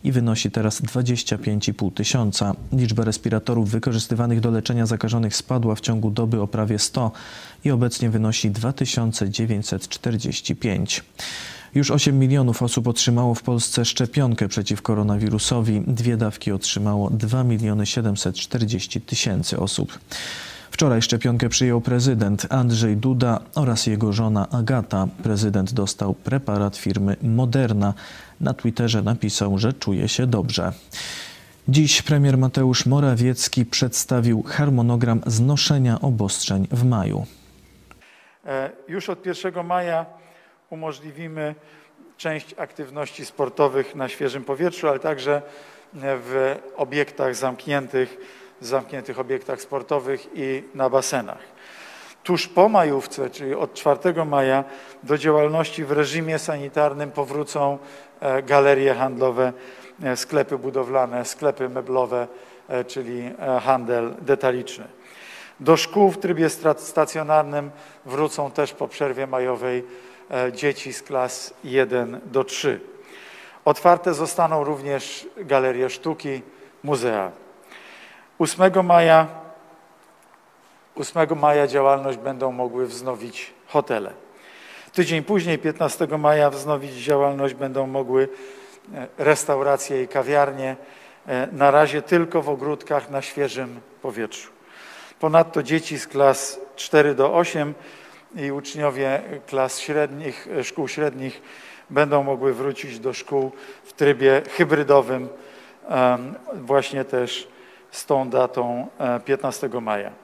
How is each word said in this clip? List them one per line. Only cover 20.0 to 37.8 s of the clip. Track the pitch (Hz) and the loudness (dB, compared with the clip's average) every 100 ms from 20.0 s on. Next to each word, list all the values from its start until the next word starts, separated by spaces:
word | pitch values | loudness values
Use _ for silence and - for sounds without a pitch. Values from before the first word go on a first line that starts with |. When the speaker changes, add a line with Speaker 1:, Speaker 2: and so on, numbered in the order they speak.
| - - - - - - - | -14 -12 -10 -12 -14 -18 -12
Speaker 1:
Wczoraj | - 147 113 | 0 2 4
szczepionkę | - 113 123 120 117 | 2 0 2 2 0
przyjął | - 127 117 | 2 2 2
prezydent | 117 123 127 120 101 101 - | 2 2 2 2 2 0 0
Andrzej | 131 120 113 113 107 | 2 2 4 2 2
Duda | 127 131 123 113 - | 2 2 2 2 -2
oraz | - 135 113 113 | 0 0 2 0
jego | 104 110 | 2 2
żona | 104 110 107 98 | 2 2 0 0
Agata. | 123 113 127 101 98 92 - | -2 0 0 0 -2 -2 -2
Prezydent | 113 104 107 101 95 | -2 0 2 2 0
dostał | 120 98 - 101 | 0 -2 -2 -2
preparat | 92 - 135 135 104 101 - | -2 -2 -2 0 0 0 -2
firmy | - 98 98 101 | -4 0 0 0
Moderna. | 117 113 127 135 123 104 101 98 - - - - | 0 2 2 2 2 2 0 -2 -10 -20 -20 -4
Na | 139 | -4
Twitterze | - 117 117 117 110 | 0 -2 0 0 2
napisał, | 104 113 107 - 101 98 | 0 0 -2 0 0 2
że | 113 | 0
czuje | 135 - 98 101 | -2 -2 0 0
się | - 127 | 0 2
dobrze. | 113 85 - 90 - - - - - - - - - - | 2 0 -2 -2 -4 -14 -14 -12 -12 -14 -18 -20 -8 2
Dziś | 139 151 - | 4 4 2
premier | - 147 143 131 | 2 4 6 6
Mateusz | 131 135 131 123 123 | 4 4 2 4 4
Morawiecki | 143 139 120 123 123 - - 117 | 4 4 4 2 2 0 0 0
przedstawił | - 127 - - 127 117 110 | 0 0 -2 0 2 4 2
harmonogram | - - 143 127 120 120 120 113 - | 0 0 2 4 4 4 2 2 2
znoszenia | 110 127 143 - 143 127 113 | 2 4 2 2 2 2 2
obostrzeń | 139 113 98 - - 98 - | 0 0 0 -2 0 0 0
w | 123 | 2
maju. | 123 113 98 101 110 - - - - - | 2 2 0 -2 -6 -14 -20 -20 -20 -20